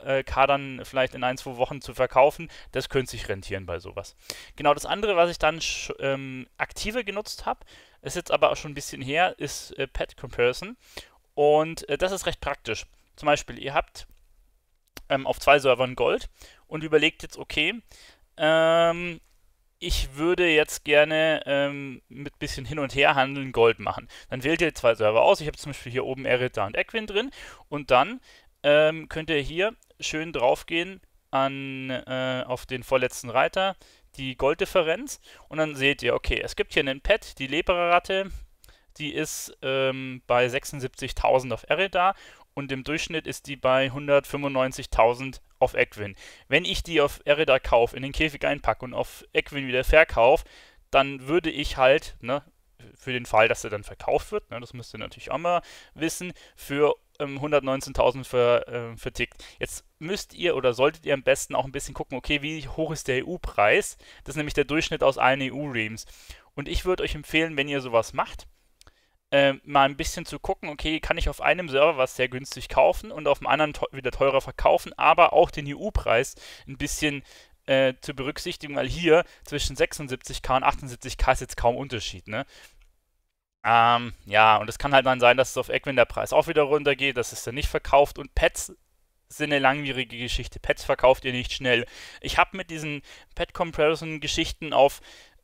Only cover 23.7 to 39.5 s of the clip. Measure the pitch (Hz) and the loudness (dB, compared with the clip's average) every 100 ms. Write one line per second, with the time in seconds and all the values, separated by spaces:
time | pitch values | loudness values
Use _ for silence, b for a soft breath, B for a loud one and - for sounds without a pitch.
23.7 | 110 98 - - B B 123 135 165 165 | 4 -4 -8 -12 B B -6 -2 0 0
24.7 | - 120 113 107 110 131 190 147 - 151 | 2 2 4 4 6 6 4 0 -10 -12
25.7 | 135 123 123 - 131 120 123 127 - 101 | -12 -8 -6 -6 -6 0 0 0 -2 -4
26.7 | 117 - 226 214 202 269 B B B B | -4 -4 -6 -4 -4 -4 B B B B
27.7 | 147 135 127 170 254 b b b _ 147 | -8 4 4 4 -4 b b b _ 4
28.7 | 147 156 160 156 160 151 151 135 160 208 | 6 4 0 -10 -10 -2 -2 -2 -2 -4
29.7 | - _ - - 156 165 143 123 151 - | -4 _ -12 -8 -6 -6 0 2 0 -2
30.7 | 165 175 190 _ _ - 135 135 135 135 | -4 -4 -10 _ _ -4 -2 -2 -4 -10
31.7 | 135 131 127 - 131 131 127 127 127 - | -10 -8 -8 -6 -6 -4 -4 -6 -8 -8
32.7 | 127 - 131 127 - 123 120 160 190 190 | -10 0 0 0 -4 -2 0 2 0 -4
33.7 | - b b b - 131 127 135 170 190 | -4 b b b -12 -10 0 0 0 0
34.7 | 190 160 185 285 - B B B 151 156 | 0 0 -2 -6 -14 B B B -4 -4
35.7 | 139 139 143 123 127 - 123 - - - | 2 0 2 0 0 0 -4 -4 -6 -2
36.7 | 170 139 139 - 214 - - 135 151 185 | 0 0 -4 0 0 0 -12 -6 -4 -2
37.7 | 175 175 175 - 190 190 - - _ b | 0 2 2 2 -4 -4 -10 -18 _ b
38.7 | b b - 151 - 156 - - | b b -12 -8 -4 -6 -8 -12